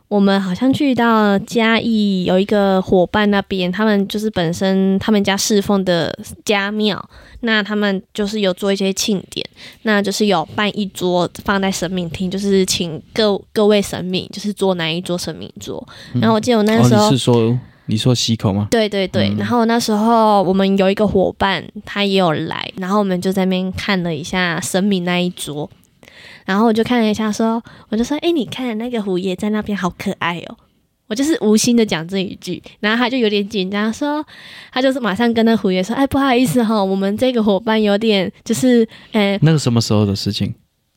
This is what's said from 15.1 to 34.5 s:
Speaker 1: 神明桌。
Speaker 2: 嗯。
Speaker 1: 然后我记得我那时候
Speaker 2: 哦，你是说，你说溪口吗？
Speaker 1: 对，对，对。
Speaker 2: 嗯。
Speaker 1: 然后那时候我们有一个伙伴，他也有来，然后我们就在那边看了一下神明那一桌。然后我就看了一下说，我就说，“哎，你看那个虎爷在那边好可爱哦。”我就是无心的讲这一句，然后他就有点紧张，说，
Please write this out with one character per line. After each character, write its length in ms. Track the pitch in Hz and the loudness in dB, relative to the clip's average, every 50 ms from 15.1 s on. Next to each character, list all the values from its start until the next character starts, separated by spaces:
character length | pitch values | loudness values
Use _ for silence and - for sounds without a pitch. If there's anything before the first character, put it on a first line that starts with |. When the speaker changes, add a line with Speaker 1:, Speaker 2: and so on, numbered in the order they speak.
| 175 175 | -6 -6
Speaker 1:
神 160 | - 175 156 | -6 -8 -10
明 180 | 87 101 - - 98 | -12 -14 -16 -16 -16
桌。 260 | - - 107 - - - - - - - - | -14 -12 -12 -12 -14 -16 -20 -20 -14 -6 -2
Speaker 2:
嗯。 60 | 123 | 0
Speaker 1:
然 100 | 220 226 | 2 2
后 60 | 226 | 2
我 40 | 220 | 2
记 120 | 226 247 240 | 2 2 2
得 60 | 220 | 2
我 40 | 208 | 4
那 180 | 214 220 226 233 - | 4 4 4 4 6
时 60 | 226 | 6
候 140 | 208 208 214 | 6 6 4
Speaker 2:
哦， 20 | |
你 60 | 139 | 2
是 80 | 120 - | 2 2
说， 360 | 127 120 117 113 113 120 123 - - - _ _ | 2 4 4 4 2 0 -2 -4 -10 -18 _ _
你 100 | - 110 | -4 -4
说 180 | 110 - 127 123 | 0 2 2 2
溪 220 | - - - 113 | 2 0 0 -2
口 160 | - - 107 95 | 0 0 0 0
吗？ 160 | 101 104 104 | 0 0 0
Speaker 1:
对， 180 | - 226 214 208 | 0 0 0 0
对， 200 | 208 196 190 180 | -2 -2 -4 -2
对。 220 | - 185 - - | -2 0 0 0
Speaker 2:
嗯。 80 | 208 214 | 0 -2
Speaker 1:
然 100 | 208 208 | -2 0
后 160 | 233 240 226 | 0 2 2
那 160 | 226 233 233 | 2 2 0
时 100 | 233 226 | 0 0
候 500 | 214 208 214 233 233 226 220 214 208 202 185 | 0 2 2 4 4 4 4 4 4 4 4
我 80 | 170 190 | 2 2
们 260 | 190 196 196 196 190 | 2 2 2 2 2
有 100 | 185 190 | 2 2
一 60 | 202 | 2
个 100 | - 214 | 2 0
伙 300 | 202 - 196 180 175 - | 2 2 2 2 0 0
伴， 300 | - 202 196 190 160 - - - 208 - | -2 -2 -2 -2 -2 -6 -8 -14 -16 -16
他 200 | - - 202 202 | -8 -4 -2 0
也 120 | 202 196 | 2 2
有 160 | 190 185 165 156 | 2 2 2 0
来， 400 | 135 160 - - - - - - | -2 -4 -6 -8 -8 -8 -10 -8
然 120 | - 190 180 | -8 -4 -2
后 120 | 202 214 | 0 0
我 40 | 208 | 0
们 160 | 190 185 180 | 0 -2 -2
就 120 | 185 190 190 | -2 -2 0
在 120 | 196 185 | 0 0
那 40 | 185 | 0
边 220 | 185 185 185 185 180 | 0 -2 -2 -4 -6
看 280 | - - - 202 185 170 | -6 -4 -2 -2 -2 -2
了 100 | 175 165 | -2 -4
一 80 | 131 143 | -6 -6
下 380 | - - 185 180 175 160 165 | -6 -4 -2 -2 -2 -2 -4
神 240 | 170 - - 185 190 | -4 -2 -2 0 0
明 200 | 208 196 180 175 | 0 0 0 0
那 140 | 180 175 180 | -2 -2 0
一 100 | 180 180 | -2 -2
桌。 380 | 180 - - - 143 147 151 - - _ _ _ _ _ - - - - - - - - _ | -4 -6 -10 -10 -8 -8 -10 -10 -12 _ _ _ _ _ -20 -20 -20 -20 -20 -20 -20 -12 _
然 140 | - 190 202 | -2 0 2
后 80 | 226 | 2
我 60 | 240 214 | 2 2
就 100 | 226 220 | 2 0
看 180 | - 247 240 | 0 0 2
了 80 | 220 214 | 2 0
一 60 | 208 | 0
下 160 | 214 220 214 | 0 -2 -2
说， 320 | 208 - 226 226 226 233 - - - - - _ | -2 0 0 -2 -2 -4 -6 -10 -18 -20 -10 _
我 80 | 220 | -4
就 60 | 214 240 | -4 -2
说 140 | - 294 302 | -2 -4 -2
，“哎， 120 | - 349 339 | -2 -2 0
你 120 | 302 208 | 0 -2
看 320 | - - - 254 247 220 | -4 -6 -8 -6 -6 -6
那 140 | 214 233 247 | -6 -6 -4
个 100 | 247 226 | -6 -4
虎 160 | 196 202 185 | -4 -2 -2
爷 180 | 180 185 190 180 | -2 -2 -4 -4
在 160 | - 214 208 | -4 -2 -2
那 120 | 214 214 214 | -2 -2 -2
边 160 | - 208 185 | -4 -4 -4
好 100 | 196 175 | -4 -4
可 200 | - - - 196 - - | -6 -6 -6 -6 -6 -4
爱 200 | - 165 175 170 | -4 -4 -4 -6
哦。” 160 | - - 233 - _ _ _ _ _ _ _ _ _ | -10 -14 -16 -20 _ _ _ _ _ _ _ _ _
我 80 | - 220 | -8 -4
就 80 | 233 277 | -2 0
是 160 | 311 320 - | 0 0 0
无 160 | - 214 214 | 2 2 2
心 200 | 220 - 254 240 | 4 4 2 2
的 100 | 233 220 | 2 2
讲 200 | 208 180 156 165 | 0 -2 -4 -6
这 120 | 175 190 196 | -6 -6 -6
一 160 | 180 202 - - | -6 -6 -8 -12
句， 200 | - 180 170 - - - - _ | -10 -10 -10 -10 -12 -16 -12 _
然 120 | - 208 226 | -4 -2 0
后 80 | 233 | 0
他 80 | 247 240 | 0 0
就 80 | 262 | 0
有 120 | 262 233 208 | 0 0 0
点 200 | 208 202 202 202 | 0 0 -2 -2
紧 220 | 233 202 185 185 | -4 -4 -4 -4
张， 220 | 202 202 214 226 226 | -4 -4 -2 -4 -4
说， 320 | - 294 294 294 302 302 - - - - - | -4 -4 -4 -4 -4 -8 -10 -16 -20 -20 -20